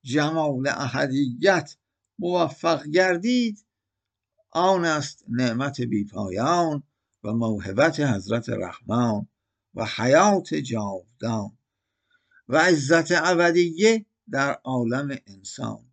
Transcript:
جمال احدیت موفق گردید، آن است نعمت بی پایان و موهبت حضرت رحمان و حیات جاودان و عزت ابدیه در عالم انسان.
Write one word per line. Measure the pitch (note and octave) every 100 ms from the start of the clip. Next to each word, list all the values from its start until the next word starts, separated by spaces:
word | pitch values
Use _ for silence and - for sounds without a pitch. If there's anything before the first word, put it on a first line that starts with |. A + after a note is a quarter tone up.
جمال | C3+ C#3+ D3 E3 D3+ B2+ C#3
احدیت | - C3 C3 C#3+ C3+ C3+ A#2+ F#3+ F3+ D3 - _ _ _ -
موفق | F3 F3+ E3 - E3+ D#3+ D3
گردید، | E3+ F#3 F3 A3 B3 A#3 G#3 _ _ _ _ _ _ _ _ _
آن | D#3+ F#3 F#3+ E3+
است | D3+ D3 - -
نعمت | A#2+ B2 A2+ C#3 C3
بی | A#2+ G#2+ G#2
پایان | G#2 G2 F#2 C3 F3 E3 D3 - _ _ _
و | G#2
موهبت | A#2 A2+ G#2 F#2+ G2+ D#3+ C#3+
حضرت | C#3+ G2+ F#2+ A2+ A2+
رحمان | G#2 F2+ - G2 A2+ A#2 G#2 G#2 _ _ _ _
و | A2 G#2+ -
حیات | A#2+ D3+ G#3 G3 -
جاودان | D#3 B2+ A2+ G2+ F#2+ - _ A2+ A2+ G#2 _ _ _ _ _ _ _ _ _ -
و | C#3+
عزت | F3 D#3+ C3+ E3 D#3
ابدیه | E3+ E3 E3+ F3 E3+ F3 E3 G#3+ A3+ - _ -
در | C3+ C#3 -
عالم | C3 B2+ A#2 B2+ C#3+ C3+ _
انسان. | G2 F#2+ - A#2 A2 _